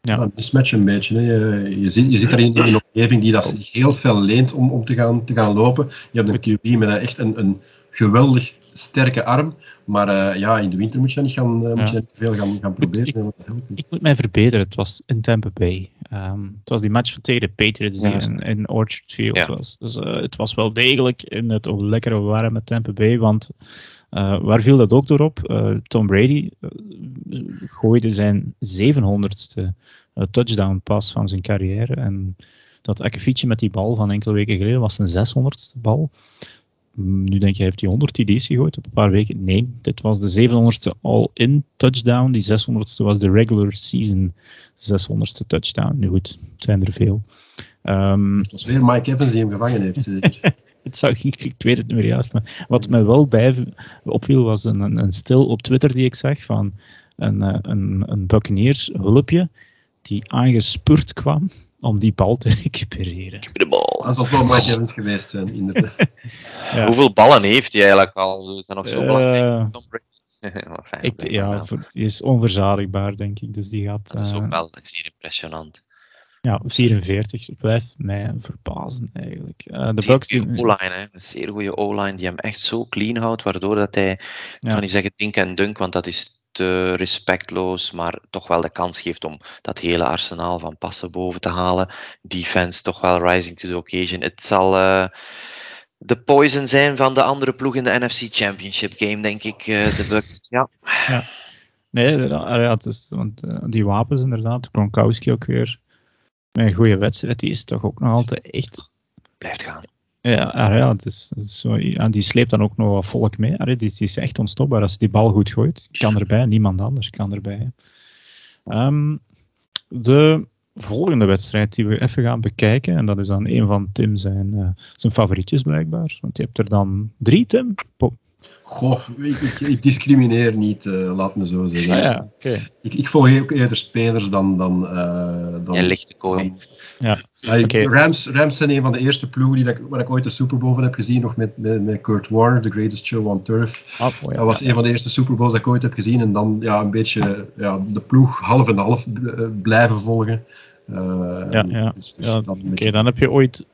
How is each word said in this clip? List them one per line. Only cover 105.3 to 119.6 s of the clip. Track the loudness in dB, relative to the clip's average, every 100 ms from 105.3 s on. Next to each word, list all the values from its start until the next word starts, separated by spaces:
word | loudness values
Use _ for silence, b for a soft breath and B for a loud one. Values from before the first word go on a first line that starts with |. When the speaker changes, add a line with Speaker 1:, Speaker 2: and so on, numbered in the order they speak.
Speaker 1:
ook | -2
weer, | -2 -2 -2 -6 _ _ _ _ _ _ _
met | 0 2
een |
goede | 4 4 4
wedstrijd, | 0 -2 -6 -4
die | -4
is | -6
toch | -6 -6
ook | -6 -4
nog | 0
altijd | 0 0 -6 -8
echt | -10 -10 -12 -20 _ _ _ _ _
Speaker 3:
Blijft | -14 -12
gaan. | -14 -16 -20 _ _ _
Speaker 1:
Ja, | 0 0
ah, | 0 0 2 4
ja, | 4
het | 2 -4
is, | -10 -12
het | -10
is | -10 -8
zo, | -2 -2
ja, | -2 -2 0
die | 0
sleept | 2 2 2
dan | 2
ook | 0 0
nog | 0
wat | 0 -2
volk | -2 -2 0
mee. | -2 0
Allee, | -2 -2
die, | -2 -2
die | -4
is | -2
echt | -4 -4
onstopbaar | -6 -2 0 2
als | 0
ze | 2
die | 2
bal | 4 4
goed | 4 2
gooit. | 0 -2 -2 -12
Kan | -2 0 2
erbij, | 2 2 2
niemand | 2 2 0
anders | -2 -4 -6
kan | -8 -6
erbij, | -6 -8 -8
hè. | -8 -10 B B B B B B B B -8
Ehm, | -2 0 0 -2 -4 _ _ _ _